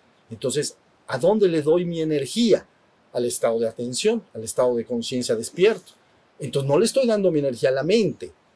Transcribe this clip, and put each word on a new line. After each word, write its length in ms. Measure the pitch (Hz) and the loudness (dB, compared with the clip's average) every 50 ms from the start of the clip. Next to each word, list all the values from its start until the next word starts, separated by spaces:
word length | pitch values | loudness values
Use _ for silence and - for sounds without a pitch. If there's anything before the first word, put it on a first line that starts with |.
| _ _ _ _ _ - | _ _ _ _ _ -20
Entonces, 460 | 113 - - 127 131 151 135 - - _ _ _ _ _ _ | -16 -8 -6 -4 -4 -4 -4 -6 -10 _ _ _ _ _ _
¿a 100 | - 135 | -8 -6
dónde 300 | 123 151 185 214 214 202 | 0 2 2 2 4 2
le 140 | 180 165 156 | 2 2 0
doy 240 | 139 156 160 175 180 | 2 2 2 2 0
mi 160 | 175 170 160 | -2 -4 -4
energía? 680 | 160 160 151 143 135 123 - 220 240 214 - - - _ _ _ _ _ _ _ _ _ | -2 -2 -2 -2 -4 -4 -2 0 4 4 4 2 0 _ _ _ _ _ _ _ _ _
Al 140 | - 123 120 | -6 -4 -4
estado 340 | 120 120 - - 117 113 113 | -4 -4 -2 -2 0 0 0
de 80 | 117 | -2
atención, 560 | 110 - - 120 123 127 - - 214 233 220 - _ - | -2 -4 -6 -8 -6 -6 -2 0 0 0 0 -6 _ -14
al 100 | 117 110 | -12 -10
estado 320 | - - - 127 123 123 | -6 -2 0 2 2 2
de 100 | 117 113 | 0 -2
conciencia 500 | - 123 117 117 - 131 123 117 - 117 | -4 -6 -6 -4 -4 -4 -4 -2 -2 -2
despierto. 580 | 110 117 - - 165 185 226 214 - - - _ _ _ _ _ _ _ _ _ - | -4 -4 -8 0 2 2 2 2 0 -10 -20 _ _ _ _ _ _ _ _ _ -10
Entonces, 280 | 147 120 - 143 135 | -10 -4 -4 -2 0
no 120 | 139 143 175 | 2 2 4
le 60 | 233 | 2
estoy 200 | 226 - 269 262 | 2 2 2 2
dando 260 | 226 214 208 190 180 | 2 2 2 2 2
mi 80 | 160 147 | 2 2
energía 300 | 143 139 120 113 147 135 | 0 0 -2 0 0 0
a 40 | 131 | 2
la 100 | 135 143 | 2 0
mente. 480 | 165 208 233 202 151 - - 90 - - _ _ _ _ | 2 2 2 2 0 -2 -6 -14 -16 -16 _ _ _ _